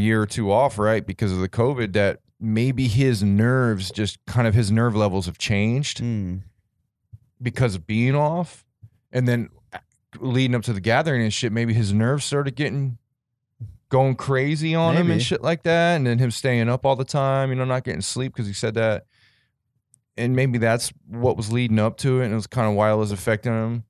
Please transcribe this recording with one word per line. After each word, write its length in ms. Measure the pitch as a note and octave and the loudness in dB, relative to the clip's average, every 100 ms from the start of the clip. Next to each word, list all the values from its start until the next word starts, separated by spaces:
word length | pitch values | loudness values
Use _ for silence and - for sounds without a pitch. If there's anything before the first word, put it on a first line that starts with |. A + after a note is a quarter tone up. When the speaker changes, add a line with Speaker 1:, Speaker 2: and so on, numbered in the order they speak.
Speaker 1:
year 200 | G#2+ A2 | 2 2
or 60 | G#2 | 0
two 260 | - G2+ | -2 0
off, 260 | G#2 C3+ G#2+ | 2 2 2
right, 260 | G#2 A2 - | 0 0 -2
because 260 | F#2+ G#2 | -4 -2
of 60 | F#2 | -2
the 100 | F#2 | -2
covid, 460 | - A#2+ C3+ A2 | 0 0 0 -2
that 260 | G2 G2+ - _ - | 0 0 -2 _ -10
maybe 480 | A2 A2 B2+ B2 C3 | -2 0 0 0 0
his 340 | A2 C3+ A2 | 2 2 2
nerves 680 | G2+ G2+ A2+ C3 B2 G2+ F#2+ | 2 4 4 2 0 -2 -4
just 280 | - G#2 - - | -4 -6 -6 -4
kind 200 | B2 A#2 | 0 2
of, 60 | |
his 180 | G#2+ G#2 | 4 4
nerve 240 | A2 A#2+ | 2 2
levels 300 | G#2+ G#2 F#2+ | 2 0 0
have 140 | F2 E2 | -4 -6
changed 600 | - G2+ G#2+ B2+ C#3+ - | -2 0 0 0 -4 -6
Speaker 2:
Hmm. 360 | A#2+ A2 F#2+ F#2 - _ _ _ _ _ _ - _ - | -4 -4 -4 -8 -12 _ _ _ _ _ _ -20 _ -10
Speaker 1:
because 340 | B2 - B2+ | -6 0 -2
of 120 | F#2 E2 | -2 -4
being 280 | A2 B2 | 0 2
off. 520 | C#3 D3+ E3+ E3+ - _ _ - _ _ | 2 0 -2 -6 -10 _ _ -20 _ _
And 160 | B2+ B2 | -2 0
then 220 | A#2+ A2+ _ _ F2+ _ _ _ - | 0 -4 _ _ -20 _ _ _ -10
leading 340 | C3 B2+ C3 | -2 0 2
up 80 | B2 | 0
to 100 | A2 | -2
the 80 | G2+ | -2
gathering 400 | F#2 A#2+ D#3+ B2+ | 0 2 2 0
and 100 | A2 | 0
shit, 200 | - A#2+ | -2 -2
maybe 220 | A2 A#2 | -2 0
his 180 | A2+ G#2 | 0 2
nerves 320 | G#2 A2+ C#3 | 2 2 0
started 300 | - C#3+ C#3 | -2 -2 -2
getting, 420 | B2 D3 C3 C3+ A#2 _ _ _ _ _ - A2 - - | -4 -4 -2 -4 -6 _ _ _ _ _ -18 -18 -18 -2
going 240 | C3 C3+ | 2 2
crazy 600 | B2+ - C3+ C3+ D3+ D#3+ | 0 0 0 0 -2 0
on 200 | E3 E3 | 2 2
him 60 | E3 | 4
and 80 | E3+ | 2
Speaker 2:
Maybe. 120 | - | 2
Speaker 1:
shit 180 | B2+ - | 0 -2
like 220 | D3 E3+ | -2 -2
that. 320 | E3+ E3+ E3+ E3+ | 0 2 2 2
And 100 | B2+ | 2
then 120 | A#2 | 2
him 120 | B2+ | 0
staying 380 | A2 C3+ A#2+ A#2 | 0 0 2 2
up 180 | A#2+ C3+ | 0 0
all 100 | C3 | 0
the 80 | |
time, 460 | C3+ D3 C3+ C3+ C3+ | -2 -2 0 0 0
you 60 | B2+ | -2
know, 80 | |
not 200 | B2+ B2+ | -2 -2
getting 160 | B2+ E2 | -4 -6
sleep 340 | - B2 C3 | -6 -4 -6
'cause 120 | - G#2 | -4 -6
he 60 | |
said 200 | G2 A2+ | -4 -4
that. 320 | G#2+ A2+ G#2+ - _ _ _ _ _ _ _ _ _ _ - | 0 0 0 -6 _ _ _ _ _ _ _ _ _ _ -4
And 180 | A#2+ | 0
maybe 240 | B2+ C3 A#2+ | 2 2 2
that's 340 | A2+ A#2 - - - | 2 0 -2 -10 -14
what 280 | A2+ B2 E2+ | -2 0 0
was 160 | G#2 | -2
leading 260 | A#2+ B2 A2 | -2 2 2
up 180 | G#2+ - | 2 0
to 220 | C#3 B2+ | 0 0
it, 40 | |
and 80 | B2 | 0
it 40 | A2 | -2
was 100 | G#2 | -4
kinda 240 | B2+ A2 | -2 0
why 180 | G2+ G#2+ | 2 2
it 40 | G#2+ | 2
was 160 | G#2+ | 0
affecting 400 | G2+ - G#2+ B2 | -2 -2 -2 -2
him. 320 | A2+ A2 A#2 A2 | -2 -2 -6 -8